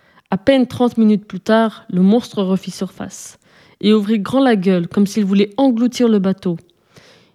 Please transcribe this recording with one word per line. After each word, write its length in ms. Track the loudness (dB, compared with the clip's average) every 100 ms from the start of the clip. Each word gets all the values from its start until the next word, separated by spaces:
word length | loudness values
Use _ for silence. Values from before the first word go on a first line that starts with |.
| _ _ _
À 80 | -4
peine 280 | 0 2 0
trente 320 | 0 -2 2
minutes 280 | 2 2 -2
plus 140 | -10
tard, 440 | -2 0 0 -4 -6
le 120 | 0
monstre 400 | 2 2 0 -4
refit 280 | -2 -2 -4
surface 680 | -10 -12 -10 -16 -16 -20 -20 _ _ _ _
et 120 | 0
ouvrit 280 | 0 0 -2
grand 200 | -2 0
la 160 | 2 2
gueule, 320 | 0 -2 -2
comme 180 | -2 -2
s'il 180 | -2
voulait 260 | 0 0 0 0
engloutir 520 | 0 2 -2 0 0
le 100 | 2
bateau. 380 | 0 -2 -4 -8 -10 _ _ _ _ _ _